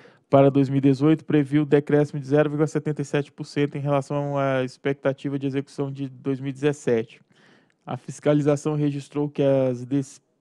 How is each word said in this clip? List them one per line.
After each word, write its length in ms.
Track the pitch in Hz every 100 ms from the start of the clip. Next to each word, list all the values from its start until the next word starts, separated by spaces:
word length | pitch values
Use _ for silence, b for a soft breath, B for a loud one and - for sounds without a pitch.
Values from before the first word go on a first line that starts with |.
| B B -
para 220 | 139 139
dois 180 | 139 135
mil 100 | 139
e 20 |
dezoito 440 | 139 131 151 156
previu 400 | - 151 131 147
decréscimo 560 | 143 147 147 147 147 147
de 60 | 131
zero 240 | 147 151
vírgula 160 | 147 151
setenta 340 | 151 151 151
e 40 |
sete 280 | 143 147 143
por 120 | -
cento 320 | 147 147 143 147
em 40 |
relação 560 | 143 143 - 143 143 139
à 260 | 139 131
expectativa 760 | 127 - 139 139 139 131 143 139
de 80 | 139
execução 440 | 139 139 - 139
de 180 | 135 139
dois 320 | 127 139 131
mil 100 | 139
e 20 |
dezessete. 680 | 135 147 143 - 113 110 - _ b b b b b
A 120 | - 127
fiscalização 800 | - - 147 151 139 143 151
registrou 540 | 151 147 139 139 147 147
que 140 | 143
as 420 | 139 135 131 123
des-, 360 | 123 143 135 - _ _